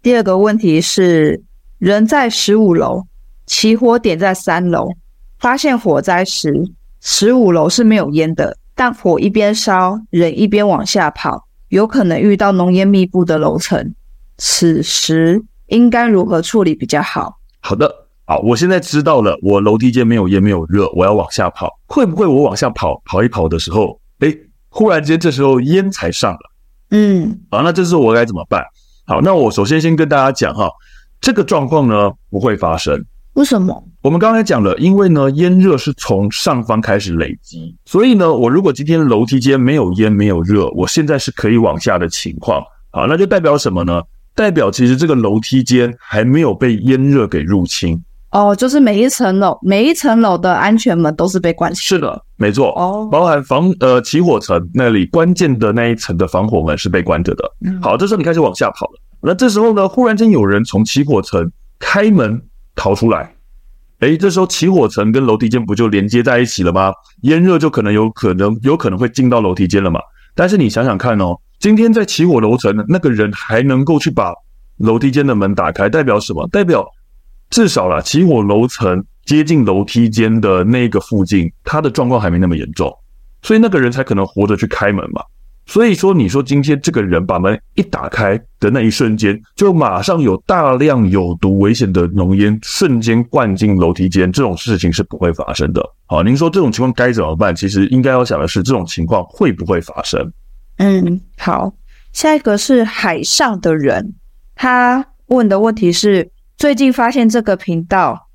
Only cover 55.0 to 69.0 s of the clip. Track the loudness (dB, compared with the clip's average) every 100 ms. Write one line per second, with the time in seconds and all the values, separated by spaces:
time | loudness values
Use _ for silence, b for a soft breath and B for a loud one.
55 | 0 0 2 2 0 0 0 0 -2 -2
56 | -4 -4 -2 -2 -2 -2 -2 -4 -2 -2
57 | 0 -2 -2 -4 -8 -6 -8 -4 -2 -2
58 | 0 -2 -2 0 -2 -2 -6 -4 -12 -12
59 | -20 -6 -4 0 0 2 2 2 0 0
60 | 0 2 2 4 2 0 0 -2 0 0
61 | 0 0 0 -4 -4 -8 -20 _ -4 0
62 | 2 2 0 -4 -10 -20 -16 -6 -4 0
63 | 0 0 -4 _ _ -20 -20 -20 _ _
64 | 0 2 0 0 -2 0 2 2 2 0
65 | 0 2 2 0 0 -2 -2 0 0 0
66 | 0 0 2 0 0 -2 0 0 -2 -4
67 | b _ 0 2 4 2 0 -2 0 0
68 | 0 -2 -2 0 -2 0 0 0 -2 -2